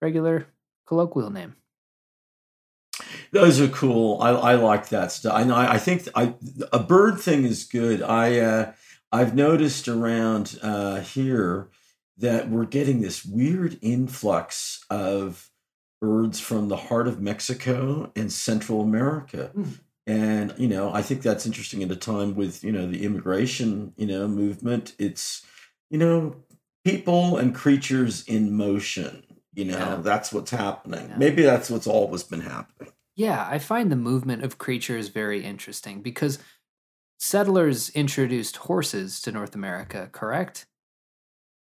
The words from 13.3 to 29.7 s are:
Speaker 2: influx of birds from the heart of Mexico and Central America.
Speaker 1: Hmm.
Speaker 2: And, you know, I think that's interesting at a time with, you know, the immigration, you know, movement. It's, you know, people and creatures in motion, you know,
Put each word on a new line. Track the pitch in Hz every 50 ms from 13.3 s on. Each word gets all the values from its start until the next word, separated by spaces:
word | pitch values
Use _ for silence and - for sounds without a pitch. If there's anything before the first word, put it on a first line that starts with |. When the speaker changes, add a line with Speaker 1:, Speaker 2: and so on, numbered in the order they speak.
| 98 120 131 156 180 185 175 170 - -
Speaker 2:
influx | 104 113 123 127 131 127 - - 110 101 90 80 - - - - - - - - - -
of | 104 101 95 95 98 98 98 95 85 - - _ _ _ _ _ _ _ _ _ _ -
birds | 110 107 110 110 113 110 - -
from | - - 117 107 104 101
the | 95
heart | 90 - - 117 117 117 123
of | 117 95
Mexico | 98 101 113 - - - 123 - - 127 127 127 131 135 147 156 - - -
and | 110 110 95
Central | - - - 120 110 107 - - 110 107
America. | 107 107 107 113 127 143 156 147 135 - - 67 65 - -
Speaker 1:
Hmm. | 208 180 139 - - _ _ _ _ -
Speaker 2:
And, | 107 107 107 110 107 107 107 104 101 - -
you | 127 117
know, | 98 95 101 98
I | 90 104
think | 104 - 135 131
that's | - 113 104 - -
interesting | 113 107 - 101 - - 98
at | 95 92
a | 92
time | 92 - 113 107 101 101 101 95
with, | 104 98 90 87 - -
you | 107
know, | 107 92 90
the | 90 90 85 101
immigration, | 104 101 87 - 92 92 98 127 131 - - 120 110 98 104 104 - -
you | - 107
know, | 101 95 95 101
movement. | 107 101 101 101 101 101 - 123 120 120 113 - - - -
It's, | 104 95 - - - - - - - - - - - _ _ _ _ -
you | 156 156
know, | 170 165 165 165 156 147 139 - - _ _ _ _ _ _ _ -
people | 185 196 - - 175 175 175 180 175 160
and | - 123 123 120
creatures | - - 143 139 139 139 - 131 131 127 113 95 - -
in | 113 113 107 107 101 104
motion, | 107 104 104 101 101 - - - 95 78 67 - - - _ - _ _ _ -
you | 101 98
know, | 92